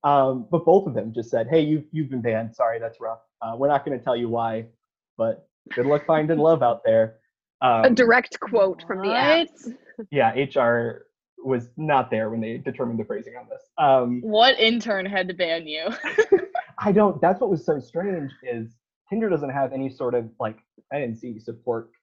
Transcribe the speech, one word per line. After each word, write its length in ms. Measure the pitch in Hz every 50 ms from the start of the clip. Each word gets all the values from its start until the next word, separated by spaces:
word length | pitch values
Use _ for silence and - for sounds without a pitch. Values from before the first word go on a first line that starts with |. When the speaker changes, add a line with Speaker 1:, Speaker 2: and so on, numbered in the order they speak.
| -
Speaker 1:
Um, 420 | 147 143 143 135 131 131 127 113 -
but 140 | 170 165 165
both 220 | 165 165 202 196
of 80 | 165 120
them 180 | 110 101 113 110
just 180 | 120 113 -
said, 180 | - 117 113 117
"Hey, 120 | 156 165 156
you've, 220 | 151 156 151 139 _
you've 200 | - 156 151 131
been 100 | 131 127
banned. 340 | 113 117 110 110 113 113 113
Sorry, 240 | - 127 113 113 113
that's 220 | 117 113 - _
rough. 180 | 117 110 113 - _ _ _ _ 120
Uh, 120 | 113 117
we're 100 | 120 135
not 180 | 143 147 135 -
gonna 140 | 156 143 120
tell 160 | 117 135 123
you 140 | 120 120 113
why, 380 | 113 117 117 113 113 113 113 117 _ _ _ _ _ _ _ _ _
but 320 | - 113 113 110 - _ _ _ _ _ - -
good 120 | - 120
luck 180 | 139 147 147 -
finding 320 | - 160 156 151 156 165 151
love 240 | 147 160 165 151 127
out 200 | 120 117 - -
there." 320 | 110 110 113 110 113 - _ _ _ _ _ _ _ _ _ 131
Um, 240 | 131 117 113 -
Speaker 2:
A 40 | 262
direct 480 | 233 208 247 226 226 247 240 - - -
quote 460 | - 208 208 226 196 190 180 160 165
from 120 | 165 202 190
the 100 | 190 202
Speaker 3:
What? 80 | 214 240 262 294 311 330 339 339
Speaker 2:
apps. 260 | _ _ - 240 240 - _ _ - - 220 _
Speaker 1:
Yeah, 220 | 147 143 123 113 110
H 220 | 127 139 135 - 143
R 480 | 123 117 117 120 117 117 110 - - _ _ _ _ _ _ -
was 320 | - 131 131 120 117 120 _ -
not 320 | 156 151 147 131 123 -
there 180 | - 110 110 107
when 100 | 113 113
they 180 | 110 110 113 131
determined 420 | 135 135 123 - 131 117 117 110
the 40 | 107
phrasing 300 | - 120 104 110 - 120
on 120 | 123 117 _
this. 120 | - - _ _ _ -
Um, 420 | 156 143 135 131 123 120 123 123
Speaker 3:
What 400 | 120 220 208 214 233 262 269 -
intern 460 | 220 226 233 240 214 240 208 190 185
had 200 | 190 202 190 185 185
to 60 | 180
ban 320 | 175 180 165 165 165 165
you? 220 | 151 151 156 160 190 226 - - - - - 453 - -
<laughs> 440 | 349 370 - - - - - - -
Speaker 1:
I 140 | - 214 196
don't, 260 | 208 214 202 170 139 170
that's 180 | 175 190 196
what 80 | 262 208
was 140 | 196 151 -
so 160 | - 156 143
strange 500 | - - _ 165 185 202 190 170 143 135 - _ -
is 340 | 127 120 117 113 113 117 _ _ _ _ _ _ _
Tinder 220 | 196 226 226 208
doesn't 180 | 185 151 143 139
have 220 | 131 143 135 127 135
any 160 | 135 135 135
sort 260 | 131 - 143 123 120
of, 140 | 120 117 113 - _
like, 200 | 120 107 110 - _ _ _ _ _ _ 139
I 60 | 147
didn't 160 | 143 120 113
see 220 | 113 - 127 113 98
support 520 | - - 110 113 _ 127 117 113 113 _ _ _